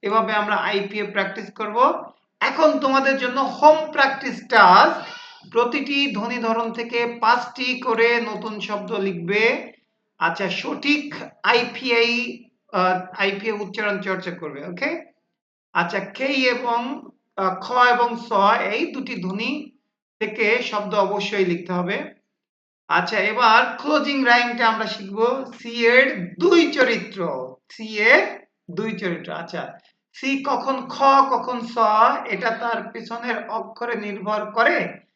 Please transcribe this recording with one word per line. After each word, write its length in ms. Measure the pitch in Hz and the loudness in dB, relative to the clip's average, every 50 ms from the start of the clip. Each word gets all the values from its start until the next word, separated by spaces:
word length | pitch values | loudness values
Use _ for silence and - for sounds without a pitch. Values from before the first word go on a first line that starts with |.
এভাবে 320 | - 208 208 226 220 220 214 | -4 0 0 0 0 0 0
আমরা 220 | 214 208 208 214 | -2 0 0 -2
আইপিএ 560 | 175 - 180 208 202 196 202 208 214 208 180 | -2 -2 -2 -2 -2 -4 -4 -6 -6 -6 -4
প্র্যাকটিস 400 | - 202 196 - - 226 202 - | -2 -4 -4 -4 -4 -10 -12 -14
করব। 540 | - - 220 208 208 220 254 302 - - - - - _ _ _ _ _ | -10 -8 -8 -4 2 2 4 4 2 0 -8 -14 -18 _ _ _ _ _
এখন 400 | 196 262 269 320 320 302 285 - | -4 -2 0 4 4 4 4 4
তোমাদের 380 | 277 269 269 269 269 277 269 269 | 0 2 2 4 4 2 0 0
জন্য 220 | 254 254 254 277 | -2 -2 -2 -2
হোম 520 | 269 - - - 294 302 302 311 311 302 | -2 -2 -2 6 8 8 8 8 4 -4
প্র্যাকটিস 560 | - 285 277 269 269 - - 254 214 - - - | 2 2 2 2 2 -2 -6 -8 -8 -8 -6 2
টাস্ক, 520 | 247 226 202 180 180 202 262 320 330 - - - - - - - - - _ 180 | 6 8 10 10 10 10 8 6 4 -2 -8 -12 -16 -18 -18 -20 -20 -20 _ -4
প্রতিটি 600 | - 226 247 247 240 294 269 - 285 277 285 285 208 | 0 0 0 2 0 -4 -4 -2 -2 -2 -2 -2 -2
ধ্বনি 240 | 202 208 240 247 247 | -4 -4 -4 -6 -4
ধরন 340 | 233 226 226 226 226 226 | -2 -2 0 0 -2 -4
থেকে 460 | 220 240 233 233 240 233 240 233 233 - | -6 -8 -8 -4 -2 -2 -2 -2 -4 0
পাঁচটি 580 | 226 220 240 247 - - - - 254 247 254 247 | 2 4 4 2 0 -6 -10 -8 -4 -4 -4 -4
করে 420 | 254 262 226 214 233 233 240 233 | -2 -4 0 2 2 2 2 0
নতুন 380 | 233 220 208 185 180 220 214 208 | -2 -4 -8 -8 -8 -10 -10 -10
শব্দ 320 | - - 208 202 196 180 | -8 -8 -8 -8 -6 -6
লিখবে। 840 | 226 208 190 196 185 170 170 170 202 208 220 233 262 - - - - _ _ _ _ _ _ _ _ _ | -6 -4 -4 -4 -4 -6 -6 -2 0 2 2 2 0 0 -6 -14 -18 _ _ _ _ _ _ _ _ _
আচ্ছা, 320 | 160 165 170 - 196 180 | -2 -2 -2 -2 -4 -4
সঠিক 680 | 175 - - 262 - - - 277 294 294 285 - - - - - _ _ - | -4 -6 -6 -6 -8 -6 0 0 0 0 -2 -8 -10 -12 -14 -14 _ _ -2
আইপিএ, 600 | 190 240 247 240 247 - - 254 262 240 233 233 233 233 233 240 240 - - - _ _ _ _ _ | 2 2 2 0 -2 -8 -8 -4 0 2 2 2 0 0 -4 -4 -6 -10 -14 -16 _ _ _ _ _
আহ, 500 | - 185 185 185 185 180 180 - - - | -4 0 0 2 0 0 -4 -8 -6 -4
আইপিএ 300 | 196 196 196 196 202 226 | -2 -2 -2 -4 -4 -6
উচ্চারণ 500 | 214 208 208 185 - - 214 208 208 190 | -4 -4 -6 -10 -6 -4 -4 -4 -4 -4
চর্চা 300 | - 196 190 175 175 185 | -4 -4 -6 -6 -6 -10
করবে, 340 | 170 - 170 151 135 139 143 | -10 -10 -12 -12 -12 -12 -12
ওকে? 400 | 185 180 180 269 302 339 330 - _ _ _ _ _ _ _ _ _ _ _ _ _ _ | -12 -8 -6 -6 -6 -6 -6 -10 _ _ _ _ _ _ _ _ _ _ _ _ _ _
আচ্ছা, 260 | 165 175 175 - 196 | -4 -2 -2 -4 -6
কে 260 | 180 - - - 262 | -6 -6 -8 -6 -4
এবং, 840 | 269 277 262 262 254 240 247 247 240 233 240 240 254 285 311 - - _ _ _ _ _ - | -2 0 0 2 0 0 0 -2 -2 -2 -2 -4 -6 -8 -10 -12 -18 _ _ _ _ _ -4
আহ, 180 | 190 185 180 - | -2 -2 -2 -4
খ 40 | - - - 254 247 | -8 -2 2 4 6
এবং 320 | 247 247 240 240 240 233 - | 6 6 4 2 0 0 -6
স 140 | - - 233 196 196 202 226 226 180 190 208 | -6 -2 2 4 4 4 4 4 2 -2 -2
এই 180 | 247 330 - | -2 -4 -4
দুটি 240 | - 269 - - - 190 | -4 -8 -8 -8 -8 -8
ধ্বনি 500 | 175 180 190 208 233 254 285 302 - - _ _ _ _ _ _ _ _ _ _ | -6 -6 -6 -4 -4 -4 -4 -6 -8 -14 _ _ _ _ _ _ _ _ _ _
থেকে 420 | 220 208 - - 220 208 226 247 | -6 -6 -2 0 2 2 2 0
শব্দ 340 | 240 - - 214 202 190 185 | 0 -2 -4 -4 -4 -2 2
অবশ্যই 500 | 208 196 185 202 202 180 - 214 202 190 | 2 2 2 0 -2 -4 -2 0 0 2
লিখতে 280 | 175 175 170 - - 185 | 2 0 -2 -4 -4 -4
হবে। 500 | 180 180 175 202 262 302 302 - _ _ _ _ _ _ _ _ _ _ _ _ _ _ _ | -2 -2 -2 -4 -4 -6 -10 -14 _ _ _ _ _ _ _ _ _ _ _ _ _ _ _
আচ্ছা, 320 | 147 175 175 170 220 196 | 0 0 0 0 -2 0
এবার 580 | 190 208 220 240 247 226 220 233 254 - - - | 0 0 0 4 6 6 6 6 4 2 -4 -8
ক্লোজিং 480 | - 285 302 302 - 285 285 277 262 | -4 0 0 0 0 0 -2 0 4
রাইমটা 420 | 240 240 247 240 240 233 233 240 226 | 4 6 4 4 2 -2 0 2 2
আমরা 200 | 214 202 220 196 | 2 0 -4 -6
শিখব। 580 | - - 202 190 196 214 226 240 262 269 262 247 - | -6 -10 -12 -10 -2 0 0 0 0 -2 -6 -10 -14
সি 320 | - - 233 233 240 233 | -14 -14 -12 -6 2 2
এর 500 | 233 240 254 269 269 - 196 175 - - - | 4 6 6 4 4 0 -6 -8 -10 -8 0
দুই 320 | - 349 359 339 320 277 | 2 4 6 6 6 4
চরিত্র, 480 | - 277 254 226 226 190 170 - - 196 175 160 139 127 127 127 - _ _ _ | 4 2 2 2 2 -2 -4 -8 -8 -6 -6 -6 -4 -6 -8 -12 -14 _ _ _
সি 280 | - - 220 214 214 208 | -18 -16 -14 -10 -4 0
এর 400 | 208 226 262 339 392 - - - - _ _ _ _ - | 4 6 6 6 4 0 -6 -14 -18 _ _ _ _ -12
দুই 280 | 170 170 220 220 202 180 | -8 -6 -6 -6 -6 -6
চরিত্র। 320 | 214 185 170 165 - - | -4 -6 -6 -6 -8 -10
আচ্ছা, 480 | 156 156 165 - - 160 131 - - - _ _ _ _ _ _ _ | -10 -10 -10 -10 -10 -10 -10 -10 -14 -18 _ _ _ _ _ _ _
সি 300 | - - 269 277 277 269 | -8 -4 -4 -4 -2 -2
কখন 440 | 277 277 254 - 269 262 254 - - | -2 -4 -2 -2 -4 -4 -4 -6 -10
খ, 160 | - - 269 277 277 277 269 277 | -4 2 4 6 6 6 4 4
কখন 280 | 262 233 - 247 254 233 | 2 -2 -2 -4 -6 -8
স, 180 | 226 233 - 240 226 214 214 214 226 - 185 - - - | -8 -8 -2 0 2 2 4 6 4 4 4 0 -4 -6
এটা 200 | 214 180 214 233 | -6 -2 -2 -2
তার 400 | 226 - 233 233 233 - 196 196 | -4 -2 -4 -4 -4 -4 -6 -10
পিছনের 580 | - 233 226 - 233 233 233 247 226 214 - - | -12 -14 -12 -10 -12 -10 -6 -6 -6 -6 -6 -6
অক্ষরে 460 | 208 220 190 202 - - 233 240 240 | -6 -6 -6 -8 -10 -8 -6 -6 -6
নির্ভর 560 | 214 208 208 202 196 185 208 214 208 208 208 | -6 -6 -8 -10 -8 -6 -4 -4 -4 -4 -6
করে। 540 | - 233 233 285 - - 185 - - - _ _ _ | 0 2 2 2 2 0 -2 -6 -10 -14 _ _ _